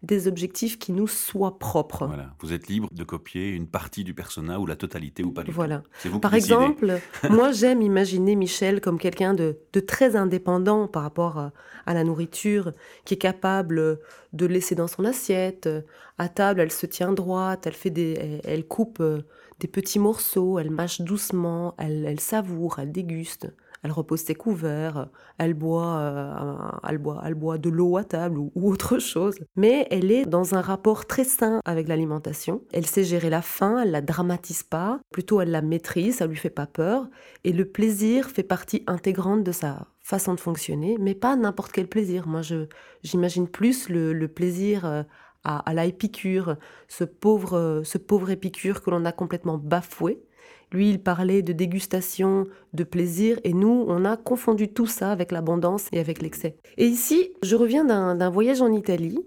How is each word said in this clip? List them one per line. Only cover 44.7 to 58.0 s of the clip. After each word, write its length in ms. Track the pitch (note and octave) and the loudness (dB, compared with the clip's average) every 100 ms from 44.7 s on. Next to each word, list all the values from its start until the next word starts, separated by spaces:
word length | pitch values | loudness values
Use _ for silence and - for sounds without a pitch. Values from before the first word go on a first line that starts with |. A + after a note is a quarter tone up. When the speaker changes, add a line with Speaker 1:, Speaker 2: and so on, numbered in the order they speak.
| G#3 F3 | 0 0
Speaker 1:
euh, 160 | D3+ D3+ - - _ | -4 -6 -12 -20 _
à, 160 | - D3 | -6 -4
à 120 | - | -2
la 140 | E3 E3+ | 0 0
Épicure, 720 | F#3 G#3 - F#3+ F#3 F3 D3+ - - _ | 0 -6 -4 -2 -2 -2 -4 -8 -20 _
ce 140 | - | -6
pauvre, 500 | E3+ - G#3 G#3+ F#3 F3 | -6 0 4 4 2 0
euh, 260 | E3 D#3 | 0 -2
ce 140 | D#3 F#3 | -2 -6
pauvre 320 | - G#3 F#3 | 2 2 2
Épicure 540 | F#3+ F#3+ - F#3+ G3 | -2 -4 -6 -4 -2
que 80 | - | 0
l'on 160 | F3 E3+ | 0 0
a 60 | |
complètement 440 | E3 F3 F3 F3 D#3+ | -2 -4 -4 -4 -4
bafoué. 640 | D3 F3 E3+ - D#3+ - - _ - - _ | 0 0 0 -4 -2 -2 -8 _ -20 -20 _
Lui, 200 | F3+ G#3 | 2 2
il 120 | G3 | 4
parlait 380 | G3 F3 F#3 G3 | 0 0 4 2
de 140 | F3 | 2
dégustation, 920 | E3 F3+ F#3 - F#3 F3+ - F#3+ F#3+ F#3+ - _ | 0 0 -2 -2 -4 -4 0 2 2 0 -8 _
de 100 | D#3 | -4
plaisir, 560 | E3+ F3 F3 E3+ G#3+ A#3 | -2 0 -2 2 2 2
et 120 | G#3 | 2
nous, 320 | F3 G#3 B3 A#3 | 4 6 4 4
on 160 | F3 | 2
a 140 | F#3+ A3+ | 2 0
confondu 500 | - B3 - A3 G#3 | 0 0 2 2 2
tout 140 | G#3 A3+ | 2 0
ça 240 | - F#3+ | 0 -2
avec 220 | G3+ F3 | 0 -2
l'abondance 540 | F3 E3 E3+ F3 G3 - | -2 0 2 2 0 0
et 60 | E3+ | 0
avec 220 | D#3 D#3+ | 0 -4
l'excès. 380 | D#3+ - E3 D#3 - - | -6 -6 -8 -8 -20 2
Et 80 | A#3+ | 2
ici, 460 | A#3+ - D#4+ F#4 - | 4 2 4 2 -2
je 140 | F#3+ A3 | 2 4
reviens 280 | A#3 C4+ | 4 4
d'un, 300 | D4+ G#3+ | 4 4